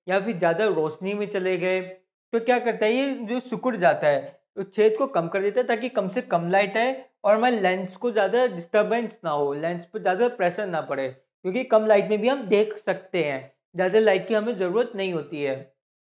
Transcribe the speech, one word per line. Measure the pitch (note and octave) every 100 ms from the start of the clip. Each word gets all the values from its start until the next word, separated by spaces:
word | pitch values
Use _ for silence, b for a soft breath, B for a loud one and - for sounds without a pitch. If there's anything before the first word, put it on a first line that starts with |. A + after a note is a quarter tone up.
| -
या | F#3+
फिर | G3+ F3+
ज़्यादा | E3+ E3
रोशनी | G#3+ E3 D#3 D#3 F#3
में | G#3 G3+
चले | G#3 F#3 F#3
गए, | F#3 F#3
तो | F#3 - _ _ _ A#3
क्या | A#3 B3
करता | A#3+ F#3 A3
है, |
ये | B3 C#4 A#3+ G#3+
जो | B3
सिकुड़ | B3 - B3+ A3+
जाता | E3+ C#3+ D3+
है, | C#3 C#3 - _ -
उस | F#3+
छेद | - G#3+ G#3+
को | C#4
कम | F3+ E3
कर | F#3+
देता | G3+ G#3+
है | B3
ताकि | A#3 B3
कम | B3 F#3+
से | -
कम | - E3+ E3+
लाइट | F#3+ G3+ A3
आए | B3 C4 - _
और | -
हमारे | G#3+ B3 A#3
लेंस | F#3 F#3 F#3 -
को | B3
ज़्यादा | G#3+ F#3+ A#3 B3+
disturbance | F3+ E3+ G#3+ G#3+ A3+ A#3 -
ना | E3
हो, | D3 C#3+
लेंस | C#3+ E3 F3
पर | F3 G#3+
ज़्यादा | F#3 F#3 A#3+
pressure | A#3+ F3 F3 G3+
ना | E3
पड़े, | C#3+ C3+ C3
क्योंकि | B2+ _ _ F#3 G3+
कम | B3+ A3 G#3+
light | G3+ F3+
में | G#3+
भी | A#3
हम | C#4 G#3
देख | G3+ G#3+ -
सकते | - F#3 - F#3
हैं, | D3+ C3+ C3 _ _ E3+
ज़्यादा | F#3 G#3+
light | A3 F#3 F#3
की |
हमें | G#3+ A3
ज़रूरत | G3+ F3+ G3+ A#3+ G3
नहीं | F#3+
होती | E3+ D3 D#3+
है। | C#3+ C3 - _ _ _